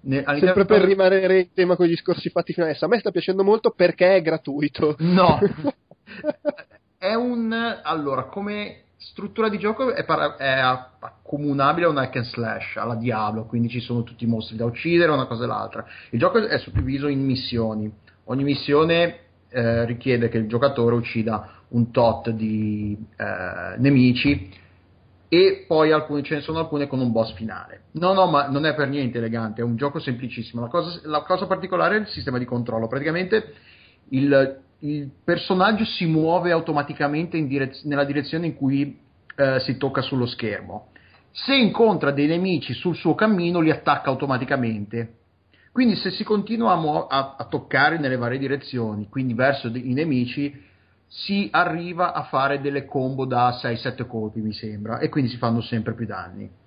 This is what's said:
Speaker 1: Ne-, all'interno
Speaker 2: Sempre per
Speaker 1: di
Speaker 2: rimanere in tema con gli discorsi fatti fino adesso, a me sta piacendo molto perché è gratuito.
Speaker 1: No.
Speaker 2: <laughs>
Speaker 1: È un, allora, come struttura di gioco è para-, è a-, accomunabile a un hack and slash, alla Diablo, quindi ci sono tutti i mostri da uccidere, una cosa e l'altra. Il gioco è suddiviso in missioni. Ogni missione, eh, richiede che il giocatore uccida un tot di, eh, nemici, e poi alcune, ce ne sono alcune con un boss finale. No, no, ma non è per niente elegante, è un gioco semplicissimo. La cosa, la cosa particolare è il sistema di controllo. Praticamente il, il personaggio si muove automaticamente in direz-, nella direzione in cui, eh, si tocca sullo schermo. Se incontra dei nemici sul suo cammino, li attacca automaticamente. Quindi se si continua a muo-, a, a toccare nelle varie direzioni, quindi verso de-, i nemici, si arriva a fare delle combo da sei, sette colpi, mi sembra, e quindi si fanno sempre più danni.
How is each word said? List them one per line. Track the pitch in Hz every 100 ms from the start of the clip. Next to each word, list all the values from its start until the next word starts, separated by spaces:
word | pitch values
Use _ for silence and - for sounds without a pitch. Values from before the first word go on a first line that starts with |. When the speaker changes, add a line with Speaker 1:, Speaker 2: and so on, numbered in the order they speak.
Speaker 1:
Ne-, | 135 135
all'interno | 139 147 185 185
Speaker 2:
Sempre | 190
per | 214
Speaker 1:
di | 185
Speaker 2:
rimanere | 190 190 190 185 190
in | 180
tema | - 180 175
con | 175
gli |
discorsi | 165 - 170 170
fatti | 180 170
fino | 165 160
adesso, | 147 160
a |
me | 226
sta | 202
piacendo | 180 180 190
molto | 196 220 202
perché | - 180 165 180 190
è |
gratuito. | 165 160 - 143 160 - 156 147
Speaker 1:
No. | 165 180 180 147
Speaker 2:
<laughs> | 196 - 269 - _ - - 233 302 - 302 285 - - _ _
Speaker 1:
È | 185
un, | 226 247 240 226 226 233 202
allora, | 151 160 143 131
come | 123 202 202 208 208 - _ _
struttura | - - 190 - 220
di | 202
gioco | 202 220 262
è | 165
para-, | 156 151 147 -
è | 135
a-, | 131 131 127 - _
accomunabile | - _ - 147 147 139 139 170 170
a |
un | 147
hack | 127 131
and | 120
slash, | - 113 107 - 110
alla | 110 113
Diablo, | 117 110 107 110 110
quindi | 120 117
ci | 120
sono | - 120
tutti | 117 -
i | 117
mostri | 113 110 110
da | 117
uccidere, | 117 165 170 170
una | 143 127
cosa | 117
e | 120
l'altra. | 107 107 110 - - -
Il | 117
gioco | 170 226
è | 208 147
suddiviso | - - 131 135 147
in | 139
missioni. | 135 123 - 120 110 107 107 104 _ _ -
Ogni | 127
missione, | 139 139 - 147 160 170 175 - _ _ _
eh, | 123 117 117 113
richiede | 120 131 120 117
che | 113
il | 107
giocatore | 117 139 139 117 117
uccida | 113 117 110 107 - - _
un | 123 117
tot | - 117 110 117
di, | 110 110 107 107 104 104 104 110 _
eh, | 104 98 90 87 90 104
nemici, | 135 139 127 123 143 143 - - _ _ _ _ _ _ _
e | 165 190 190 -
poi | 156 156
alcune, | 151 151 147
ce | - 156
ne |
sono | 143 160
alcune | 160 147 143
con | 131
un | 127
boss | 113 110
finale. | - 110 90 - - _
No, | 156 180
no, | 190 180
ma | 147 139
non | 139 156
è |
per | 147 135
niente | 143 127 120
elegante, | 113 117 110 104
è |
un | 120 113
gioco | 143 151
semplicissimo. | 139 120 123 120 113 120
La | 117
cosa, | 170 170 170
la | 156 151
cosa | - 185 190
particolare | 185 180 180 170 214
è |
il | 208
sistema | 98 113 123
di | 123
controllo. | 120 120 113 113
Praticamente | 131 147 165 185 220 - - - - - _ -
il, | 131 143 139 135 - _ _
il | 147 147 139 -
personaggio | - 170 - 185 196 214
si | 220 - 170
muove | 160 160 175 175
automaticamente | 170 165 147 143 147 147 151 170 165
in | 143
direz-, | 139 131 -
nella | 151 143 143
direzione | 143 143 160 170
in | 156
cui, | 135 139 139 - _ _ _ -
eh, | 135 131
si | 127 117
tocca | 139 135
sullo | 127 135 120
schermo. | - 110 98 95 98 - - _ _ _
Se | - -
incontra | 269 214 - 226 180 143
dei | 139 147
nemici | 170 190 165 -
sul | 123 180 165
suo | 180
cammino, | - 220 196 170 175
li | 160
attacca | 147 - 143 -
automaticamente. | 131 139 131 127 139 117 107 101 117 117 _ _ _ _ _ _
Quindi | - 247 185
se | 190
si | 175
continua | 214 208 202 226 226
a | 175
muo-, | 156 160 -
a, | 135 135 -
a |
toccare | 113 135 - 135 147 165
nelle | 139 127
varie | 120 135
direzioni, | 135 139 - 127 113 104 104
quindi | 135 131
verso | 113 131 135 123
de-, | 120
i | 127
nemici, | 127 165 127 120 - 143 - - _ _ _ _
si | - - 202 180
arriva | 156 175 165 175 170 175
a | 156
fare | 131 135 135 143
delle | 139 139 135
combo | 139 131 131 131
da | 123 123
sei, | 120 123 117
sette | 135 120 120
colpi, | 113 107 110
mi | 107
sembra, | 104 110 104 107 117
e | 156
quindi | 151 123
si | 120
fanno | 123 113
sempre | - 117 107
più | 110 107
danni. | 95 90 98 101 -